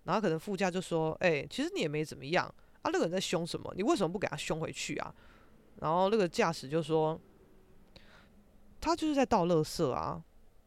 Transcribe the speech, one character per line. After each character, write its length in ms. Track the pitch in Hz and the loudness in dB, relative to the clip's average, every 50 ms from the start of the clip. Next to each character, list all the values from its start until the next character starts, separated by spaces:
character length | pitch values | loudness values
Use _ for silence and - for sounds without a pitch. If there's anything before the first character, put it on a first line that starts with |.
| - | -4
然 120 | - 175 | -2 0
后 40 | 220 | 2
可 100 | 202 180 | 2 2
能 100 | 160 160 | 0 0
副 160 | - 208 196 | -2 -4 -2
驾 140 | 175 196 180 | 0 0 0
就 100 | 170 185 | 0 -2
说 320 | 170 - 170 160 160 160 156 - | -2 -2 0 0 0 0 0 2
：“哎， 260 | 185 180 156 139 - 147 | 2 2 2 2 -2 -4
其 140 | - - | -4 -4
实 80 | 285 339 403 | -4 -4 -2
你 80 | 339 | -2
也 40 | 202 | -2
没 160 | 151 147 151 | -2 -2 -2
怎 140 | 156 - - | -4 -4 -8
么 80 | 143 139 | -10 -4
样 280 | 139 175 170 - - - - - - - - | 0 0 0 0 0 -4 -16 -20 -20 -12 -6
啊， 100 | - 311 | -4 0
那 20 | |
个 80 | 330 370 | 0 0
人 100 | 240 165 | 0 0
在 100 | 175 190 | 0 -2
凶 260 | - - 185 165 170 | -2 0 -2 -2 -2
什 140 | 165 - 160 | -2 -6 -6
么？ 100 | - - - | -8 -8 -6
你 60 | - | -2
为 120 | 202 277 349 | 0 2 2
什 80 | 277 | 2
么 80 | 190 160 | 2 0
不 80 | 180 208 | -2 -2
给 80 | - | -4
他 80 | - 151 | -4 -4
凶 240 | 147 - - - 160 | -6 -6 -4 -4 -4
回 140 | 160 123 | -4 -6
去 240 | 123 - - - 143 | -6 -6 -8 -6 -6
啊？” 180 | - - - - - - - - - - - - - - - - - | -6 -8 -10 -12 -16 -20 -20 -20 -20 -20 -20 -20 -20 -20 -20 -10 -4
然 120 | 143 151 | -2 0
后 160 | 165 180 190 196 | 2 4 4 4
那 80 | 220 | 4
个 100 | 220 185 | 4 2
驾 240 | 165 - - 214 165 | 2 2 2 2 2
驶 160 | 160 - - | 0 -2 -4
就 160 | 131 147 165 | -4 -2 -2
说 380 | 156 151 160 160 156 156 160 - - - - - - - - - - - - - - - - - - - - - - - - - - - - - - - - - | 0 2 2 2 2 2 -2 -4 -10 -18 -20 -20 -20 -20 -20 -20 -20 -20 -20 -20 -20 -20 -20 -20 -20 -20 -20 -20 -20 -20 -20 -20 -20 -20 -20 -20 -20 -20 -14 -4
：“他 160 | - 302 349 | 0 0 0
就 100 | - 320 | 2 0
是 80 | 311 294 | 2 2
在 100 | 277 254 | 2 4
倒 200 | - 240 202 170 | 4 4 4 4
垃 180 | 175 180 156 | 4 4 4
圾 280 | 156 - - - 165 131 | 2 2 0 0 0 0
啊， 320 | - - 80 131 - 165 160 - - - - - - - - | 0 -2 -4 -4 -6 -8 -12 -16 -20 -20 -20 -20 -20 -20 -20